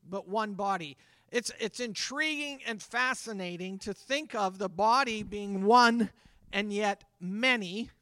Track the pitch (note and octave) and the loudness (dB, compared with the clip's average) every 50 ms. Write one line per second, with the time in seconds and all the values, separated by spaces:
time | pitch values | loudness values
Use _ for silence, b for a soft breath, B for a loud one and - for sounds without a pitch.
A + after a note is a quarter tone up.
0 | _ D3+ F3+ G3 E3+ F3 F#3+ A3+ G#3+ G#3 G3+ F3+ G3+ G3 G3 F#3 E3+ D3 C3+ b | _ -8 -10 -10 -8 -4 -2 -2 -2 -2 -4 -4 -2 0 0 -2 -4 -8 -12 b
1 | b b b b b b - A#3+ A3+ - - - A3+ G#3 - - B3 A#3 G3 - | b b b b b b -4 -2 -2 -2 -6 -4 -6 -6 -4 -4 -6 -6 -4 -6
2 | - - B3+ C#4+ D#4 D#4 D#4 D4 D4 C#4+ C#4 C4 - A3+ A#3 G3+ - - - A#3 | -6 -4 -2 -2 0 0 0 -2 -4 -6 -8 -8 -8 -8 -8 -8 -10 -6 -2 0
3 | B3+ B3+ B3+ - - A3+ A3 G3 F#3 F3+ F3 E3+ F3+ F#3 F#3+ G3 - G#3+ G3 - | 0 0 0 -4 -6 -10 -8 -6 -6 -6 -6 -6 -8 -8 -8 -8 -8 -8 -10 -10
4 | - - C4+ D4 D#4 - - A3 G3+ F#3+ F#3+ F#3+ G3+ F#3+ E3 E3+ G3+ A3 A#3 C4 | -6 -4 -4 -4 -4 -4 -2 0 0 0 -2 -2 -6 -6 0 2 4 6 6 6
5 | C#4 B3 A3 G#3+ G#3 F#3+ G3 G#3 G#3 G3+ G3+ F#3+ F#3+ G3+ A#3 B3 A#3+ A#3 A#3 A#3+ | 4 2 0 -4 -6 -6 -8 -8 -6 -4 -4 0 4 8 8 10 10 8 6 4
6 | A3 F#3+ - b b b b b b b - G3 G#3 G#3+ G3+ G3+ G#3+ G3+ G3+ - | 2 0 -2 b b b b b b b -4 -4 -2 -2 -2 0 0 0 0 -2
7 | - _ _ _ F3 F3+ F#3+ G#3 A#3+ C4 B3+ A#3 G3+ F3 F3+ G#3+ A#3+ C4 - _ | -6 _ _ _ -8 -6 -4 0 2 2 2 2 0 -4 -6 -6 -8 -8 -12 _